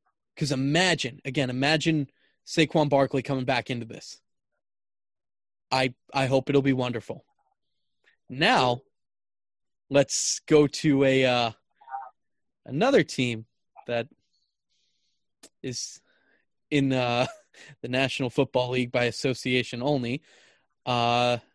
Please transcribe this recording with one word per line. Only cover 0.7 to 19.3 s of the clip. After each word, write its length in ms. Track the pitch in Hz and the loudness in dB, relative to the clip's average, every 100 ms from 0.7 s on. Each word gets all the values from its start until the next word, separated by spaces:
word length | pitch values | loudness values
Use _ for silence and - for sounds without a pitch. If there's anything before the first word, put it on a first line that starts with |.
| 160 185 165 123 147 | 2 2 0 -4 -10
again, 260 | 139 131 127 | -8 -4 -4
imagine 600 | 123 139 156 165 156 139 _ _ _ - | 0 0 2 2 0 -2 _ _ _ -4
Saquon 440 | - 151 165 147 | 0 2 2 2
Barkley 320 | 139 139 139 | 2 2 -2
coming 240 | 123 135 127 | -2 -4 -2
back 240 | 123 - | -2 -4
into 160 | 120 113 | -8 -10
this. 340 | - - - _ _ _ _ _ _ _ _ _ _ _ _ _ _ - | -14 -18 -20 _ _ _ _ _ _ _ _ _ _ _ _ _ _ -4
I, 220 | 131 131 - _ | -2 -2 -4 _
I 120 | 139 135 | -4 0
hope 240 | 135 127 | 0 2
it'll 120 | 139 | 2
be 120 | 135 | 2
wonderful. 520 | 127 123 117 - - - _ _ _ _ _ _ _ _ _ - | 0 -2 -6 -10 -14 -18 _ _ _ _ _ _ _ _ _ -14
Now, 540 | 127 180 233 127 120 - _ _ _ _ _ _ _ _ _ - | -2 0 2 2 -2 -6 _ _ _ _ _ _ _ _ _ 0
let's 500 | 139 139 - - - | 2 2 0 -4 -4
go 280 | - 156 147 | 4 4 4
to 360 | - 156 135 | 2 2 4
a, 220 | 135 131 131 | 4 4 4
uh, 260 | 123 117 - _ _ - - - - _ _ _ _ - | 2 0 -4 _ _ -16 -16 -16 -20 _ _ _ _ -8
another 380 | 135 247 269 | -2 2 2
team 420 | 151 - 123 113 113 _ _ - - | 2 -2 -4 -4 -10 _ _ -16 -6
that 200 | 120 117 _ _ _ _ _ _ _ _ _ _ _ _ _ - _ | -6 -6 _ _ _ _ _ _ _ _ _ _ _ _ _ -20 _
is 400 | 135 120 - - _ _ _ _ _ _ - | -10 -8 -10 -14 _ _ _ _ _ _ -4
in, 220 | 147 139 | 0 2
uh, 340 | 131 123 120 123 - _ | 0 0 0 -2 -6 _
<laughs> 280 | - - - | -20 -20 -14
the 60 | 123 | -4
National 420 | 127 135 - 127 | -2 -2 -2 -2
Football 420 | - 135 127 123 | 0 0 0 0
League 200 | 127 123 | -2 -2
by 140 | 123 120 | 0 -2
association 760 | - 135 | -2 -4